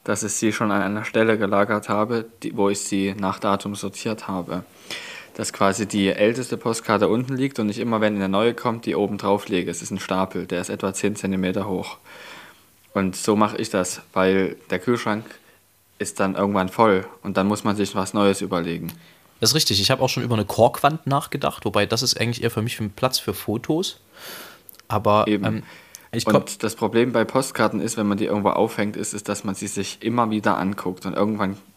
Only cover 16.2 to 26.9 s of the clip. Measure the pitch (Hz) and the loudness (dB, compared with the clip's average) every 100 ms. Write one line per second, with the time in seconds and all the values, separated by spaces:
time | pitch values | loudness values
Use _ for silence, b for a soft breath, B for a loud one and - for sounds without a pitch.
16.2 | 98 95 101 101 92 - 113 95 98 - | 0 2 0 2 0 4 4 4 0 -12
17.2 | 104 95 98 104 110 101 98 104 95 107 | -4 2 2 2 0 0 0 -2 -2 4
18.2 | 101 95 98 90 85 82 82 - b b | 4 4 0 -2 -2 -4 -6 -12 b b
19.2 | b - 113 151 - 98 98 131 131 - | b -2 2 2 2 2 2 2 2 0
20.2 | 117 110 98 - 120 - 143 156 - 139 | 0 0 0 6 4 6 2 2 0 0
21.2 | - 143 139 - 110 104 104 113 127 - | 0 -2 -2 -2 -2 2 2 0 0 0
22.2 | 113 117 117 - 113 - 107 - 131 - | -2 0 -2 0 -4 -4 -6 -2 -2 0
23.2 | - 98 - 107 - 160 190 - _ B | -4 -6 -2 -4 -2 -2 -2 -8 _ B
24.2 | B B B B B - - 107 110 107 | B B B B B -20 -4 0 4 4
25.2 | 110 104 110 110 - B B B B 117 | 4 2 0 -2 -6 B B B B -4
26.2 | 110 - - - 110 - 110 | 2 2 2 -6 -6 -2 0